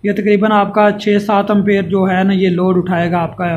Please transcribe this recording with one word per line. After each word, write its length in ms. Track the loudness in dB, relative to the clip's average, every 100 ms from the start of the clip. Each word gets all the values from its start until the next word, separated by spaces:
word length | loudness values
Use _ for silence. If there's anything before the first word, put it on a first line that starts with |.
ये 80 | -2
तकरीबन 400 | -2 0 2 2
आपका 380 | 2 0 2 2
छः 260 | 0 0 0
सात 300 | 0 0 2
ampere 340 | 0 2 0 0
जो 180 | -2 0
है 160 | 0
ना 80 | 0
ये 140 | 2 0
load 260 | 0 0 0
उठाएगा 400 | 0 -2 -2 -2
आपका 260 | -4 -6 -6